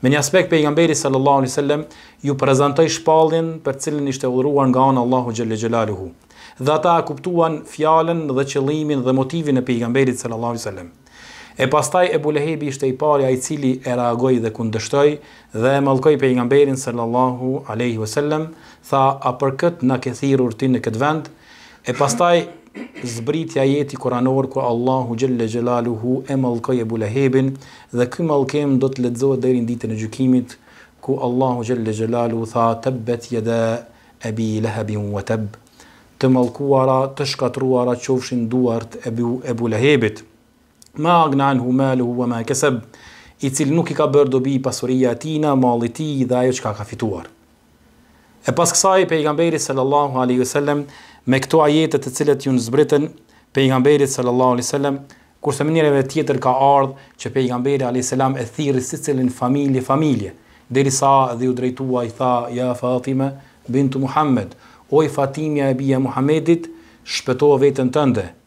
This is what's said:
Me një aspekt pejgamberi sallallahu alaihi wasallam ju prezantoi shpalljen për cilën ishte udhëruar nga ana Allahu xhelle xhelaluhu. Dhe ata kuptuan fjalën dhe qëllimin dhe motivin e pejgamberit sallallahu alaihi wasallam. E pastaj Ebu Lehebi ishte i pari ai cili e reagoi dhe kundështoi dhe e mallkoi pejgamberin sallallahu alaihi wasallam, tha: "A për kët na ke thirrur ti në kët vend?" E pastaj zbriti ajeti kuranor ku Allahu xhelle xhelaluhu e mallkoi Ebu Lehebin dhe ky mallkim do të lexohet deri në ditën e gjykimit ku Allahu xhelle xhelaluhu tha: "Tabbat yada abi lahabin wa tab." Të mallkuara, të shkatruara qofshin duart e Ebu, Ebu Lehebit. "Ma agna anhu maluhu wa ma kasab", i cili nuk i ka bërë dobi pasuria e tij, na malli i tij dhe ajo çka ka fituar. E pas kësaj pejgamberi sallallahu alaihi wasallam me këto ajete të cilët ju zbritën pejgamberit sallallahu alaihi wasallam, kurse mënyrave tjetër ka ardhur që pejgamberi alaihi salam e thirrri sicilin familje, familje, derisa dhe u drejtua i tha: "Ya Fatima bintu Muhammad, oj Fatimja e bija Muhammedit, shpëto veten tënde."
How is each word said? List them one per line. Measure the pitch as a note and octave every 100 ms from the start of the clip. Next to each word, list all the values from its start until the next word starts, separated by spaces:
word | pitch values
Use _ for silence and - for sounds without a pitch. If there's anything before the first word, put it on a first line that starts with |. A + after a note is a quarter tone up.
Me | B2+
një | D3
aspekt | C#3+ F#3 F3+
pejgamberi | E3 D3+ D3+ E3 D3
sallallahu | C#3+ C3 C3+ C#3
alaihi | C3
wasallam | C3 C#3+ D3+ D#3 - - _
ju | C#3 C#3
prezantoi | C3+ C3 C#3+ C#3 E3
shpalljen | - - D#3 D#3+ E3 E3 D#3+ -
për | C3+
cilën | - D3 C#3+
ishte | C3+ C3
udhëruar | B2 C3+ C#3+ C3+
nga | B2+ C3+
ana | C3
Allahu | B2 B2+ A#2+
xhelle | A2+ A2+ A2
xhelaluhu. | A2+ A#2 A2 F#2+ F#2 - _ - - -
Dhe | C3
ata | D#3 F3 E3+ D3+
kuptuan | C#3 F3+ F3 D#3+ D#3 -
fjalën | - D#3 D#3+ D#3+ E3+ D#3
dhe | C3 C3+
qëllimin | C#3+ C3+ D3+ D3+ D3
dhe | B2
motivin | C3 C3+ E3+ D3+ C3
e |
pejgamberit | B2 A#2+ A#2 B2 C3+ A#2+
sallallahu | A#2+ A2+ A#2
alaihi | A#2 G#2+
wasallam. | F#2+ F2 - _ - - - - -
E | C3
pastaj | D3+ C#3 F3+ F3+
Ebu | E3 D3
Lehebi | D3+ D3 D#3+ D3
ishte | C3+ C3+
i |
pari | C3 D3+ D3 C3
ai | B2+
cili | C3 D3+ C3+ C3 C3
e | B2
reagoi | A#2+ A#2 C3 B2+
dhe | A2
kundështoi | A2 A2+ G#2+ - C#3+ D3 D3 - - -
dhe | A2 A#2+ C#3
e |
mallkoi | C#3 C3 D3 D3
pejgamberin | C3 B2 A#2+ C#3 C#3+ C3
sallallahu | C3 A#2+ A#2 A#2+ B2+ B2+ B2+ C3 -
alaihi | G#2+ B2 A2
wasallam, | G#2+ A2 D3 D#3 D#3+ E3 - - -
tha: | C#3 C3+ C3+
"A | C3
për | B2+ C3+ C3+
kët | E3+ E3+
na | B2+ B2+
ke | C3
thirrur | A#2 C#3 C3+ B2+
ti | A2+ C3+
në | B2 B2
kët | A2
vend?" | C#3 D#3 C#3+ - - - - - -
E |
pastaj | B2 C#3 - F3 F3 D3+ - - - - -
zbriti | B2 A#2 A2+ D3+ D#3+ -
ajeti | C3+ C#3 C#3 C3
kuranor | C3 B2 B2+ C3+ C3
ku | C3+
Allahu | B2+ A#2 B2 C3 B2 A#2
xhelle | C3 B2 A2+
xhelaluhu | A#2 A#2+ B2 A#2+ A2+ A#2+ C3 C3+
e | C#3
mallkoi | B2+ A#2+ A#2 B2+
Ebu | A2+ A2+
Lehebin | G#2+ A#2 C3+ C3 C3+ C3+ - - -
dhe | A#2+ B2
ky | -
mallkim | E3+ D3 C3+ D3 D3 C3+
do | C3
të | C3 B2
lexohet | A#2 C#3 C3
deri | B2+ B2+
në | A#2
ditën | A#2 A2+
e | A2
gjykimit | A2 G#2+ C3 B2+ A2+ - _ - - _
ku | - C3+ C3
Allahu | B2 C3 B2
xhelle | A2+ B2 A2
xhelaluhu | G#2+ A2+ A#2+ A#2 A2+ A2+
tha: | B2 A#2 A#2
"Tabbat | C3+ B2+ A2 A#2+ -
yada | A#2+ A2 A#2 A2+ A#2 A#2 _ _ _
abi | A#2 A2 A2+ G#2+
lahabin | G#2+ A2 G#2+ G#2+ G#2 G#2
wa |
tab." | F#2+ A2+ G#2 - _ _ - - _ _
Të | C3+ B2+
mallkuara, | B2 - C#3+ C3+ C3 C3 C3+ C3+
të | C3+
shkatruara | - B2+ B2 C3 B2+ B2 B2
qofshin | - C3 B2+ B2+ A2+
duart | B2+ B2 A2+ A2 -
e | B2
Ebu, | A2+ A#2+ B2+ C3+
Ebu | A#2 A#2
Lehebit. | B2+ C3 C#3+ A2+ - - _ _ _ _ _ _ -
"Ma | D#3 F3 D#3+
agna | C3+ C#3
anhu | C3+ A#2+
maluhu | B2+ C3+ B2+ B2 B2
wa | B2
ma | A#2
kasab", | A#2 C3+ D3 B2 G#2+ - - - - _
i | C#3
cili | C3+ C#3
nuk | D#3+ -
i |
ka | D3+ D3
bërë | C#3 C#3+
dobi | C3 C3 C3+
pasuria | C3 B2 B2 C3 B2+
e | A#2
tij, | D#3 D#3
na | D3+ C3+
malli | B2+ A#2+ A#2+
i |
tij | A#2 D#3 C#3+ B2+
dhe | B2
ajo | B2+
çka | B2+ A2+
ka | G#2
fituar. | G#2 A2+ A#2 F2+ E2+ _ _ _ _ _ _ _ _ _ _ _ -
E |
pas | C3 E3+
kësaj | - G3 F#3+ F3+
pejgamberi | E3 D3+ D3+ E3+ D#3+
sallallahu | - C3+ C3 C#3+ C#3+ C3
alaihi | B2+ B2+
wasallam | B2+ D3 C#3+ D3 C#3+ - - - -
me | C3
këto | C3+ D#3+ D3+
ajete | D3+ D#3+ D3
të | C3+ B2+
cilët | D3 C#3 C#3
ju |
zbritën | B2+ A2+ C3+ D3 D3 D#3 - _ _ _
pejgamberit | - C3+ C3 C3 D3 C#3
sallallahu | C3+ B2 B2 B2+ B2
alaihi | B2
wasallam, | C#3+ C#3 C#3 C#3 - _ _
kurse | D3 C3+ D3
mënyrave | D#3+ D3+ C#3+ C3+
tjetër | D#3 C#3 C3
ka | B2+
ardhur | B2+ C#3 C#3 C3+ C3+ - _
që | -
pejgamberi | C#3 B2+ B2 B2+ C#3
alaihi | B2+ B2 B2
salam | C3 C3+ C3+
e | A2+
thirrri | - D3 C3
sicilin | B2+ D3 C#3+ C3+ B2+
familje, | B2 B2 C#3 C#3+ C3
familje, | B2+ C3+ D#3 A#2+ F#2+ - _ _ _
derisa | B2 C#3 C3+ C#3 C3+ C3 A#2+
dhe | B2+
u |
drejtua | B2+ B2+ B2+ C3 B2 A#2+
i | G#2+
tha: | C3 B2 A#2+
"Ya | A#2+ B2+
Fatima | B2 B2 B2+ B2+ C3+ C3+ C3+ - _ -
bintu | B2 C#3 C3+
Muhammad, | C3+ C#3 D3+ B2 F#2+ - - - _
oj | C#3+ D#3
Fatimja | - C3+ C#3 D#3 D3 C#3
e |
bija | B2+ C3+ C3
Muhammedit, | C3+ A2+ C#3 D#3 D3+ E3+ - - - _
shpëto | - - - B2 D3 C#3
veten | C#3+ C#3 B2+
tënde." | C#3+ C#3+ B2 F2+ -